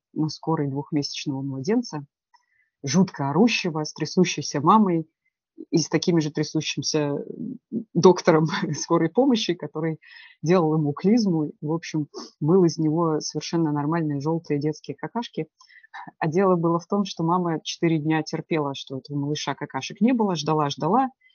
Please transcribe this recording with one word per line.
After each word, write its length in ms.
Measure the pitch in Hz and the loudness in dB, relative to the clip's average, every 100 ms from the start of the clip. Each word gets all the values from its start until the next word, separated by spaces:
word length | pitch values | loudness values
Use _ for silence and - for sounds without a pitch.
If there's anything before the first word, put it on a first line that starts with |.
| _ | _
на 160 | - 156 | -4 -4
скорой 400 | - - 160 143 | -4 -4 -2 -2
двухмесячного 760 | 135 143 151 139 - - 135 | -4 -4 -2 -4 -6 -8 -6
младенца, 640 | 139 135 135 233 240 151 143 _ _ _ _ _ _ _ | -6 -6 -2 -2 -2 -8 -12 _ _ _ _ _ _ _
жутко 480 | 139 156 190 - 139 | -2 2 2 0 0
орущего, 540 | 143 233 214 185 156 | 4 4 2 -4 -4
с 80 | 151 | -6
трясущейся 680 | - 156 - 180 - 147 147 | -6 -2 2 2 0 -6 0
мамой 480 | 147 214 202 165 160 _ _ _ _ - - | 4 6 6 2 -4 _ _ _ _ -20 -2
и 80 | 165 | -2
с 100 | 151 | 0
такими 320 | 160 175 170 | -2 2 2
же 100 | 151 | 2
трясущимся 920 | 151 151 160 151 - 131 156 147 139 - - - - _ 220 - | -2 -4 -4 -4 -6 -4 -2 -2 -4 -6 -10 -10 -12 _ -10 -6
доктором 520 | 180 180 175 - 160 160 | 4 6 6 4 4 2
<laughs> 280 | - 165 | -2 -4
скорой 340 | 147 - 170 160 | -4 0 0 2
помощи, 460 | 196 277 226 - | 2 2 2 0
который 460 | 170 151 156 160 156 - - - _ | -4 -6 -6 -4 -6 -10 -20 -20 _
делал 320 | 151 185 160 | 2 4 4
ему 180 | 160 147 | 2 0
клизму, 600 | 143 185 240 208 160 151 - | 0 2 4 4 0 -2 -6
в 120 | 147 | -6
общем, 360 | 165 - 160 147 - - - | -6 -4 -6 -6 -8 -18 -4
мыл 240 | 151 190 | 2 6
из 140 | 175 147 | 4 2
него 420 | 156 156 165 151 | 0 0 0 0
совершенно 520 | - 151 - 170 160 | -4 -8 -4 -2 0
нормальные 480 | 147 143 170 156 143 | 0 -2 -2 -2 -2
жёлтые 400 | 143 165 170 147 | -2 -2 -2 -2
детские 360 | 147 151 - 139 | -2 -4 -10 -10
какашки. 500 | 160 226 240 - 156 _ _ - _ - - - | -10 -8 -8 -8 -10 _ _ -20 _ -20 -16 -6
А 100 | 170 | -2
дело 280 | 160 196 180 | 2 4 4
было 220 | 165 170 | 2 0
в 80 | - | 0
том, 180 | 202 | -2
что 200 | 190 - | -2 -2
мама 360 | 165 180 175 156 | 0 0 0 -4
четыре 360 | - - 170 160 | -6 -2 0 0
дня 240 | 151 160 | 0 -2
терпела, 520 | 151 156 - 160 143 | -2 -6 -4 -2 -2
что 240 | 135 - 135 | -6 -10 -12
этого 200 | - 147 | -8 -6
малыша 360 | 139 151 - | -4 -4 -6
какашек 460 | 139 156 135 - - | -6 -6 -8 -8 0
не 120 | 233 | 2
было, 240 | 254 214 165 | 2 0 0
ждала, 340 | 151 156 143 | 0 0 0
ждала. 380 | 139 151 226 262 - _ | -2 0 2 0 -4 _